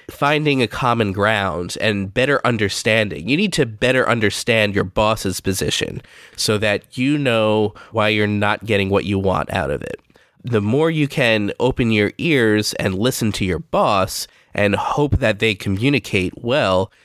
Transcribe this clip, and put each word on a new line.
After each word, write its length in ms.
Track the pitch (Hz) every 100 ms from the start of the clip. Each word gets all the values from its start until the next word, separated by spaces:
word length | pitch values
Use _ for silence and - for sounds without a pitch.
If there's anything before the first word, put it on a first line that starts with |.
| -
finding 500 | - 143 151 151 135
a 60 | 117
common 460 | - 127 117 104
ground 640 | 95 104 107 98 85 90 -
and 320 | 110 101 98
better 280 | 120 131 139
understanding. 840 | 120 113 101 - 117 110 104 73 87
You 80 | 151
need 160 | 208
to 140 | 160 127
better 420 | 107 123 127 113
understand 680 | 117 107 - - 113 104
your 100 | 101
boss's 560 | 95 - 107 110 98 92
position 640 | - 95 - - - - - - - -
so 220 | - 107
that 400 | 107 101 - -
you 180 | 131 147
know 560 | 135 117 110 107 104 - -
why 160 | 110 107
you're 180 | 107 104
not 400 | 104 104 107 104
getting 220 | 101 95
what 160 | 98
you 140 | 95 98
want 340 | 95 90 -
out 180 | 92 71
of 120 | 71
it. 180 | - - _ _ _ _
The 180 | 127 113
more 300 | 104 135 160
you 160 | 160 143
can 460 | - 120 110 101 -
open 320 | 123 127 117
your 200 | 107 104 -
ears 540 | 165 143 113 107 107
and 200 | - -
listen 360 | 92 120 - 110
to 120 | -
your 140 | 92 80
boss 680 | - 190 165 101 92 - - _ _
and 200 | - 101
hope 440 | 101 - - 147 -
that 200 | 120 101
they 160 | 113
communicate 800 | 101 - 98 131 139 - 104 92 -
well, 540 | 120 143 107 92 95 _